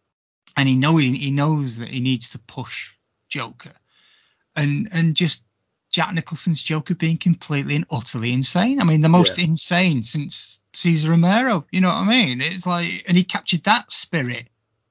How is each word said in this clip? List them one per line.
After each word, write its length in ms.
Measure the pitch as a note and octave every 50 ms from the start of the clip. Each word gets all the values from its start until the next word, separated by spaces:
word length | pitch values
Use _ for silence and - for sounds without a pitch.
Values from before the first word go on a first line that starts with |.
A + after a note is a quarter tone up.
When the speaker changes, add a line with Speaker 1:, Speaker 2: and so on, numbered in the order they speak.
| _ _ _ _ _ _ _ _ _ _ -
Speaker 1:
and 120 | C#3+ C3+ C3+
he 80 | C3
know, 200 | C3 C3+ D#3 E3
he, 200 | D#3+ C#3 B2+ C3+
he 140 | C#3+ C#3+ C#3
knows 460 | C#3 C#3+ C#3+ D#3 D#3 D3 C#3 B2 A2 A2+
that 100 | A#2 -
he 120 | - B2+
needs 300 | A#2+ C3 C3 A#2 - -
to 80 | - B2
push 540 | _ - - C3+ A#2 - - - - - _ _ _ _ _ _ _ -
Joker, 440 | - C#3+ A#2 A2+ - - - - - _ _ _ _ _ _ _ _ _ _ _ _ _ _ _ -
and, 340 | D#3 D3 C#3+ C#3+ C#3+ - -
and 220 | - E3 E3 E3 D3+
just 260 | - F3+ D3+ - - _ _ _ _ _ _ _ _ _ -
Jack 240 | - E3+ D#3+ - F3+
Nicholson's 480 | E3 - - E3 - - F3+ D#3 -
Joker 320 | - - D#3 D#3 - - F3
being 240 | - E3 D#3+ E3 -
completely 560 | - F3 E3 - - - D3 C#3 C3+ C#3 D3
and 100 | D#3 - -
utterly 420 | D#3 A#2+ - - - A#2 A2+ A#2+
insane. 480 | B2 C3 C3+ - - F3 G3 B3+ C#4 C#4
I 40 | F#3
mean, 160 | E3 D#3 D#3
the 80 | D3+ D#3+
most 300 | E3+ F3+ E3+ - - F3
Speaker 2:
Yeah. 60 | F3+
Speaker 1:
insane 580 | D#3+ E3 D#3 - - F3+ F3 F#3+ F3+ D3+ B2 A2
since 560 | - - D3+ C#3+ - - - - - - - _ _
Cesar 380 | - - - F3 E3 D3+ D#3 D#3
Romero. 560 | E3+ E3+ E3+ F3+ G3+ A#3 C4 C4 G#3 D3+ - -
You 100 | - F#3
know 80 | F#3 F3+
what 80 | D#3
I 80 | D3+ F#3+ G#3
mean? 320 | A#3+ B3+ G#3 C3 B2 B2+
It's 240 | C3+ E3 G3 F#3 -
like, 380 | F#3 F3 F3 E3+ F3 - - - -
and 80 | F3
he 80 | F#3 F3+
captured 400 | - - G3+ - - F3+ D#3 -
that 260 | G3+ A3 A#3 - -
spirit 580 | - - - - F3+ D#3 B2+ B2 A#2+ A#2 A#2 - _ _ _ _ _ _ _ _